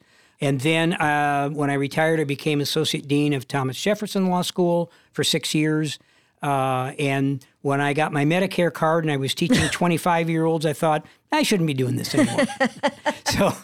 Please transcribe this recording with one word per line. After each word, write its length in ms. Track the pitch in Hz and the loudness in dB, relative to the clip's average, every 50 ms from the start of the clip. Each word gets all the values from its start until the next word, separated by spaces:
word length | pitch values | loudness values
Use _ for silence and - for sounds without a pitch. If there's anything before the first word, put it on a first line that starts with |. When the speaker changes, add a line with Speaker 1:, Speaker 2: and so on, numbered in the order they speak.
| - _ _ _ _ _ _ _ - | -16 _ _ _ _ _ _ _ -2
Speaker 1:
And 180 | 139 143 131 | -2 0 0
then, 320 | 123 156 160 160 165 165 175 | 2 2 2 2 2 2 0
uh, 560 | - 160 151 147 147 147 147 143 143 143 143 | 0 0 2 2 2 2 0 0 0 -2 -2
when 220 | 151 147 147 139 | -2 -2 -2 0
I 40 | 139 | 0
retired, 460 | 139 139 139 - - 160 160 165 160 | 0 -2 -2 0 0 2 2 2 0
I 40 | 156 | 0
became 360 | 139 139 - - 160 151 143 | -2 -4 -4 -2 -2 0 0
associate 480 | 143 135 - 160 151 - - - - 139 | -2 -2 -2 -2 0 0 -2 -4 -2 -2
dean 240 | 143 143 147 147 147 | 0 2 2 2 0
of 160 | 139 123 - | -2 -4 -4
Thomas 320 | - 143 131 131 127 - | -2 -2 -2 -2 -4 -4
Jefferson 460 | - 196 208 202 214 196 - 202 190 | -2 -2 -2 -2 -4 -4 -2 0 0
Law 160 | 185 180 180 180 | 2 2 0 -2
School 500 | - - - 180 175 170 170 170 170 - _ _ _ | -2 -2 0 0 2 2 0 -2 -4 -8 _ _ _
for 140 | _ - 139 | _ -2 -2
six 300 | - - 160 - - - | 0 0 -2 -2 -2 0
years. 440 | 160 151 156 156 156 156 147 127 - _ _ _ _ _ _ _ _ - | 0 0 2 0 0 0 -2 -4 -8 _ _ _ _ _ _ _ _ -4
Uh, 500 | 147 139 135 131 135 131 127 127 131 - - | -2 0 0 0 0 0 -2 -4 -4 -4 -4
and 460 | 151 139 139 139 135 139 139 131 - - _ _ - | -2 0 0 0 0 0 -2 -4 -8 -14 _ _ -4
when 180 | 143 139 139 | -2 0 0
I 120 | 143 143 139 | 0 0 2
got 200 | 147 151 160 151 | 0 0 0 0
my 120 | 147 143 | 0 2
Medicare 480 | 147 165 180 190 190 - - 175 165 165 | 2 2 2 0 0 0 0 0 0 0
card 320 | - 170 156 160 170 160 | 0 0 2 2 2 0
and 80 | 156 147 | 0 -2
I 40 | |
was 180 | 135 135 131 - | -2 -2 -4 -2
teaching 320 | - 170 170 247 175 160 147 | -2 0 2 2 2 2 0
Speaker 2:
<laughs> 20 | |
Speaker 1:
twenty-five-year-olds, 960 | - - 175 175 170 147 - 180 170 165 170 165 165 160 160 165 160 165 147 | 0 0 0 2 2 2 2 2 2 2 0 0 0 0 2 2 0 0 0
I 60 | 160 147 | -2 -2
thought, 320 | - - 160 151 156 156 - - _ _ _ - | 0 0 2 2 0 -2 -6 -16 _ _ _ 0
"I 100 | 311 294 | 0 2
shouldn't 220 | - 220 190 165 | 2 2 2 2
be 80 | 156 143 | 0 0
doing 220 | 131 131 123 123 | 0 -2 -2 -2
this 180 | 123 - - - | -2 -4 0 2
anymore." 320 | - 285 - - - 277 - | 2 2 2 2 0 0 0
Speaker 2:
<laughs> 60 | - - - 247 - - - 285 - - - 294 294 - - 285 285 | 0 -2 -2 -2 -2 -2 -4 -4 -4 -4 -4 -6 -6 -4 -4 -2 0
Speaker 1:
So 180 | - - 175 - - | 2 2 0 0 -2